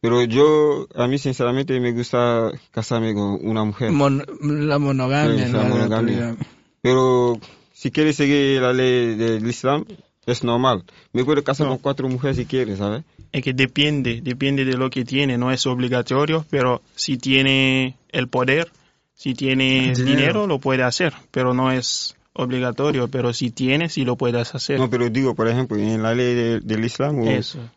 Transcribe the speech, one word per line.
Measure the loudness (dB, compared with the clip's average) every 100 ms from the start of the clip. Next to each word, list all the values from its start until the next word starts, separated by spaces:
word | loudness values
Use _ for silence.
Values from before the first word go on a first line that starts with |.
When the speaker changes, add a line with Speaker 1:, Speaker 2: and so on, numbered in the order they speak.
Speaker 1:
Pero | 2 2
yo, | 2 4 6 6 4 2 -4 -2
a | 0
mí, | 0
sinceramente, | -2 -2 0 0 0 0
me | 0
gusta | -2 -2 2 2 2 0 -4 _
casarme | -8 -4 -2 0 -2
con | -2 -2
una | -2 0
mujer. | -2 -2 0
Speaker 2:
Mon-, | 2 2 0 -4 -6
la | -4 -2 0 0
monogamia, | 0 0 0 2 2 2 0
Speaker 1:
Sí, |
Speaker 2:
¿no? | 0
Speaker 1:
la |
Speaker 2:
La | 2
Speaker 1:
monogamia. | 0 0 0 0
Speaker 2:
poligamia. | -2 -4 -6 -10 -14 _ _
Speaker 1:
Pero | 2 4 4 4 2 0 -8 -20 _
si | _ -4
quieres | 2 2 2
seguir | 2 4 4 2
la | 2
ley | 2 2 2 2 0
del | 0 0 -2
Islam, | -2 0 -2 -4 -16 _ _ -4
es | -2
normal. | 0 2 2 0 -4 -20 _
Me | -2 0
puedo | 0
casar | 0 -2 -2
Speaker 3:
No. |
Speaker 1:
con | -2
cuatro | -4 -4 -4
mujeres | -2 -2 -4
si | -2
quieres, | -2 -2 -2
¿sabes? | -4 -4 -10 _ -10
Speaker 3:
Es | -6
que | -4
depende, | 0 0 0 0 0 -2 -4
depende | -6 -4 -2 0 0
de | 0
lo | -2
que | -4 -4
tiene, | -2 0 0
no | -2
es | -2 -2
obligatorio, | -2 0 -2 0 0 0 -2 -2
pero | 0 0 0 _ -10
si | -6 -4
tiene | 2 2 4 2 2 2 -2 -6 _
el | -4 -2
poder, | -2 0 0 -2 _ _ _ _
si | _ -8 -4
tiene | 0 2 2 2 2
Speaker 4:
Dinero. | 0 0
Speaker 3:
dinero, | 2 2 2 0
lo | -2
puede | 0 2
hacer, | 0 0 -2 -4 -8
pero | -2 0
no | 2 0
es | 0 -2 -6 -8 -12 _
obligatorio, | -6 -4 -2 -2 -2 0 0 -2
pero | -2 -2
si | -2 -6
tiene, | -2 0 0 -2
sí | -2 -2
lo | 0
puedes | 0 -2 -4 -8
hacer. | -4 0
Speaker 1:
No, | 0
pero | 2 0
digo, | 2 0 0
por | 0
ejemplo, | 0 -2 -2
en | 0 0
la | 0 0
ley | 2
de, | 2 0 -2
del | -2 -2 -2
Islam, | -2 -2 0
o | 0
Speaker 3:
Eso. | 0 -2 -10 -16